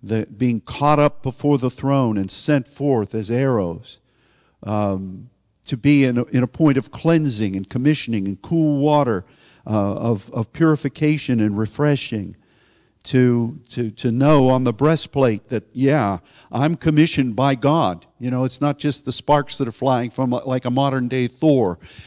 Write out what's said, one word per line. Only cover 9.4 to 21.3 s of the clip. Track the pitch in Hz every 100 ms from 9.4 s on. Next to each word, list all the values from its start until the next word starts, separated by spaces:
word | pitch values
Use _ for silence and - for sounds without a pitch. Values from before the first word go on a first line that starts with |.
| _ _ -
uh, | 107 101 101
of, | 117 107 -
of | - 113
purification | - 165 151 139 - 151 151 - 120
and | 107 104
refreshing, | 110 - 147 143 - 110 90 95 _ _ _ _ _ _
to, | - 131 123 120 117 156 _
to, | - 113
to | 101 123
know | 117 139 151 127
on | 131
the | 127
breastplate | 107 147 160 - 143 127 104 _
that, | 113 -
yeah, | 127 135 151 104 92 _ _ _
I'm | 113 147 170
commissioned | 160 151 160 - 131 104
by | 139
God. | 135 139 160 110 85 _ _
You | 123
know, | 127 127
it's | -
not | 147 143
just | 147 135 -
the |
sparks | - - 147 143 -
that | 127
are |
flying | - 131 127 120
from, | - 131
uh, | 123
like | - 127 123
a |
modern | 127 139 135 123
day | 131
Thor. | 123